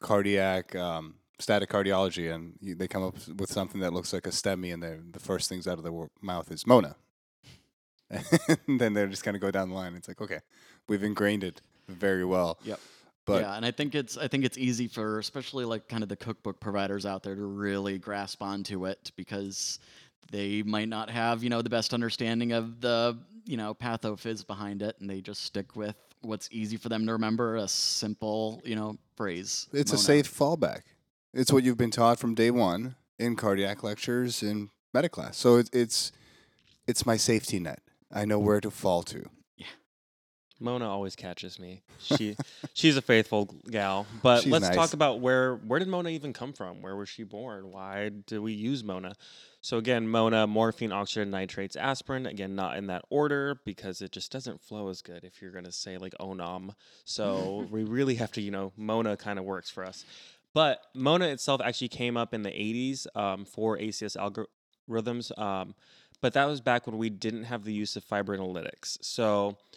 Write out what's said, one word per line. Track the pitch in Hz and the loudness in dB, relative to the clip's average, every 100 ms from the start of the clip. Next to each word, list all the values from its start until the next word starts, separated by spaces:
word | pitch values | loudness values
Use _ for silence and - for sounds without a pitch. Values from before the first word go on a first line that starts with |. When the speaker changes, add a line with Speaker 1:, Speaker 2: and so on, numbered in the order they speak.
Speaker 1:
cardiac, | - 101 101 101 95 92 - | 2 4 4 4 4 0 -2
um, | 92 87 82 78 - _ - | -4 -4 -4 -8 -16 _ -6
static | - 104 98 | 2 2 2
cardiology, | 104 98 95 95 87 82 | 2 4 4 2 0 -4
and | 82 82 - | -6 -10 -12
you, | 98 | -8
they | 87 92 | -6 -4
come | 95 | -2
up | 92 - | -4 -6
s-, | - | -10
with | 95 95 | -6 -4
something | 104 92 98 | -2 -4 -2
that | 90 | -2
looks | 87 85 | -2 -2
like | 92 92 | -4 -4
a | |
stemi, | - 101 92 90 | -2 0 -2 -4
and | 85 | -6
the, | 85 80 85 | -8 -10 -14
the | 87 | -10
first | - 92 - | -4 -2 -2
things | 92 90 | -4 -4
out | 85 | -4
of | |
their | 82 | -6
wor-, | 85 78 _ | -8 -10 _
mouth | 98 90 - | -8 -6 -6
is | 82 - | 0 8
"Mona." | 123 78 - _ _ _ _ - - _ _ _ _ - | 8 8 -4 _ _ _ _ -20 -20 _ _ _ _ -8
<laughs> | 135 135 165 - 160 - | -6 2 2 4 2 2
And | 131 | 2
then | 113 | 4
they're | 104 98 | 4 0
just | 98 | 0
gonna | - 101 | -4 -2
go | 98 | 0
down | 95 95 | 0 -2
the | 95 | -4
line. | 92 | -8
It's | 87 92 | -10 -14
like, | 95 | -10
"Okay, | 101 82 - _ - - - | -8 -8 -12 _ -20 -10 -2
we've | 104 | 0
ingrained | 104 101 101 104 | 2 2 4 2
it | 92 - _ _ - | -2 -8 _ _ -18
very | 90 98 92 | -2 2 2
well." | 92 92 87 82 | 2 2 2 -2
Speaker 2:
Yep. | 110 101 - - _ _ | -8 -10 -12 -20 _ _
Speaker 1:
But | - 98 | 0 0
Speaker 2:
Yeah, | 98 104 | 0 -2
and | |
I | 117 | -4
think | 120 147 | -2 -2
it's, | 147 120 - | -2 -4 -6
I | 147 | -2
think | 139 | 0
it's | 127 - | 0 0
easy | 127 117 120 | 0 0 -2
for | - 107 107 | -4 -4 -4
especially, | 104 139 123 135 | -6 -10 -10 -6
like, | 120 110 - | -4 -6 -6
kind | 113 | -6
of | 101 | -4
the | 101 | -6
cookbook | 113 110 107 92 | -8 -8 -8 -8
providers | 107 101 98 98 101 | -4 -2 -2 -2 -4
out | 95 | -6
there | 101 | -6
to | 98 | -6
really | 101 101 101 98 98 95 | -6 -2 0 0 -2 -4
grasp | - 101 98 - | -4 -6 -6 -8
onto | 98 101 98 95 92 | -6 -6 -6 -4 -4
it | 98 - - | -6 -10 -14
because | 90 101 98 95 - - - - - _ - | -8 -6 -6 -6 -6 -8 -14 -20 -20 _ -10
they | 101 101 104 | -6 -2 -2
might | 104 107 110 | 0 -2 -2
not | 110 110 | -4 -4
have, | 117 117 117 | 0 0 0
you | 120 | 0
know, | 117 | 0
the | 120 | 0
best | 117 110 | 0 0
understanding | 120 117 - 117 117 120 | 0 -2 -2 0 2 2
of | 117 113 117 | 0 -2 -2
the, | 123 117 117 117 - 226 | 2 4 2 0 -10 -16
you | 214 123 | -8 -6
know, | 107 | -6
pathophys | 110 120 113 110 101 113 107 95 | -6 -4 -2 -4 -4 -6 -6 -8
behind | 101 101 101 | -10 -8 -4
it, | 104 - | -6 -6
and | 98 | -8
they | 98 | -10
just | 95 104 | -10 -10
stick | - 101 98 113 | -6 -6 -8 -6
with | 104 104 _ _ | -8 -8 _ _
what's | 113 107 - | -8 -6 -6
easy | 113 107 110 | -6 -4 -4
for | 120 | -4
them | 110 110 | -2 0
to | |
remember, | 113 110 113 120 113 | 0 0 0 0 0
a | 98 | -2
simple, | - - - 107 104 110 107 110 113 | 0 0 0 -2 -4 -2 0 -2 -4
you | - 110 | -6 -4
know, | 107 107 _ - | -4 -8 _ -6
phrase, | 104 87 98 - - | -4 -4 -4 -6 -2
Speaker 1:
It's | 143 147 | 0 2
a | 139 | 4
Speaker 2:
Mona. | |
Speaker 1:
safe | - 147 143 | 6 6 6
fallback. | - 143 165 78 - - _ _ _ _ | 2 2 4 0 -2 -12 _ _ _ _
It's | 127 127 | 0 6
what | 135 | 6
you've | 127 120 | 6 4
been | 117 | 2
taught | 120 117 120 | 6 6 6
from | 117 | 2
day | 110 113 | 4 6
one | 123 98 87 127 127 _ - | 6 4 2 -4 -10 _ -2
in | 117 110 | -2 2
cardiac | 110 98 98 101 | 2 2 0 -2
lectures | 110 107 - 123 123 113 | -6 -4 0 0 0 0
in | 104 104 104 _ _ | -2 -2 -6 _ _
medic | - 165 | 0 0
class. | - - - | -2 -8 4
So | 123 120 | 10 10
it, | 117 | 8
it's, | 123 117 - - - - - _ _ _ _ - | 2 2 0 -2 -8 -20 -20 _ _ _ _ -4
it's | - 131 | 0 2
my | 110 | 4
safety | - 110 - 98 | 4 4 2 -2
net. | 80 - _ _ - | -4 -8 _ _ -8
I | 104 | -2
know | 104 104 | 2 4
where | 104 104 | 6 4
to | 104 | 2
fall | - 98 87 | -2 2 2
to. | 85 - - - _ - | 0 -8 -12 -18 _ -18
Speaker 2:
Yeah. | - - _ _ _ _ _ _ _ - | -18 -18 _ _ _ _ _ _ _ -8
Speaker 3:
Mona | 120 123 113 | -4 -2 -2
always | 101 98 - | -4 -6 -8
catches | 95 87 92 - | -12 -12 -12 -14
me. | 90 92 _ - | -16 -18 _ -8
She, | - 139 107 104 - | 0 2 0 -4 -10
<laughs> | - - | -12 -12
she's | - 160 139 | 2 4 6
a | |
faithful | - 113 110 107 101 78 - | 6 6 6 2 0 -6 -6
gal. | 110 98 98 104 110 | -2 0 -2 -4 4
But | 127 120 | 6 8
Speaker 1:
She's | 135 | 8
Speaker 3:
let's | 156 92 | 4 6
Speaker 1:
nice. | 180 | 4
Speaker 3:
talk | 165 | 4
about | 151 147 120 | 4 2 4
where, | 127 127 127 120 | 4 4 4 0
where | 110 139 | -2 0
did | 190 | 0
Mona | 180 170 | -2 -4
even | 160 143 | -6 -8
come | 110 123 | -8 -10
from? | 139 92 98 | -10 -10 -10
Where | 98 | -10
was | 98 101 | -8 -10
she | - | -12
born? | 104 101 127 101 95 | -12 -10 -10 -12 -14
Why | 95 95 98 104 | -14 -8 -4 -4
do | 104 - 110 | -6 -8 -4
we | 110 | -4
use | 107 113 139 | -2 -2 -2
Mona? | 107 92 92 101 - - - _ | -4 -6 -8 -14 -20 -20 -20 _
So | - 117 | -4 -2
again, | 113 120 110 | 2 2 4
Mona, | 113 113 113 107 | 4 6 6 4
morphine, | 107 113 - 113 | 4 2 2 -2
oxygen, | 98 101 110 101 | -2 -2 -2 -2
nitrates, | 95 95 - 98 - | -2 -4 -6 -8 -4
aspirin. | 135 131 - 131 127 | -2 -2 -4 -6 -6
Again, | 101 95 95 | -6 -6 -4
not | 92 73 | -4 -4
in | 98 | -6
that | 90 - | -6 -2
order | 143 147 143 139 139 | 0 2 0 -2 -6
because | - 95 98 90 | -10 -10 -10 -10
it | 98 | -10
just | 104 - | -10 -10
doesn't | 131 127 80 | -10 -10 -12
flow | - 107 98 | -12 -8 -8
as | 90 | -8
good | - 85 | -12 -18
if | 90 - | -18 -20
you're | 95 | -16
gonna | 92 90 | -16 -12
say, | - 101 92 | -10 -10 -10
like, | 92 - | -10 -10
"Onam." | 95 95 87 92 95 - _ - | -8 -6 -6 -8 -10 -16 _ -20
So | - - 104 95 95 101 120 | -10 -4 -2 -2 -2 -4 -4
Speaker 1:
<laughs> | |
Speaker 3:
we | 110 | -4
really | 107 120 135 120 | -2 0 2 0
have | 110 | -2
to, | - | -4
you | 101 | -6
know, | 98 98 104 | -6 -6 -6
Mona | 107 110 113 101 | -2 0 0 -2
kinda | 104 98 | -4 -6
works | 95 95 - | -6 -6 -8
for | - | -10
us. | 92 - - - - _ _ | -12 -12 -18 -20 -20 _ _
But | 151 151 - _ | 4 4 2 _
Mona | 131 135 175 175 | 0 4 6 4
itself | 131 - 135 | 0 0 2
actually | 110 - 123 | 2 -2 -4
came | - 120 120 | -4 -2 -2
up | 117 | -2
in | 110 | -4
the | 101 | -6
eighties, | - 107 120 131 135 - | -4 -2 -2 -2 -4 -6
um, | 107 101 95 | -2 -2 -2
for | 98 - 110 104 | -8 -2 0 0
A | 107 | -4
C | - | -6
S | 104 - | -6 -4
algorithms. | 101 101 107 _ _ _ - 113 113 120 113 - | -6 -6 -10 _ _ _ -6 -4 -2 -4 -6 -6
Um, | 101 95 95 - _ - _ _ | -4 -4 -6 -12 _ -20 _ _
but | 127 | 0
that | 139 139 | 4 2
was | 143 | 2
back | 127 120 - | 2 2 0
when | 110 | -4
we | 113 | -4
didn't | 101 113 113 | -2 -4 -4
have | 117 120 | -6 -8
the | 104 | -4
use | 107 104 107 | -4 -4 -6
of | |
fibrinolytics. | - 104 101 98 92 90 80 - - - | -2 -2 0 -2 -4 -6 -8 -10 -10 -8
So | - - 110 104 101 101 _ | -6 0 2 4 2 -4 _